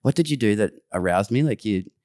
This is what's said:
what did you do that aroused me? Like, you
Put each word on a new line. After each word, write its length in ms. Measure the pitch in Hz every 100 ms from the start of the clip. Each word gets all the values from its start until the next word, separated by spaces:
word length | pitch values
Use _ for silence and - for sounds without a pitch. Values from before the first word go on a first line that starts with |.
what 120 | 131
did 160 | 143 156
you 60 | 143
do 180 | 110 104
that 160 | 104 - _
aroused 380 | 90 90 90 101
me? 120 | 123
Like, 220 | 151 107
you 200 | 110 95 - _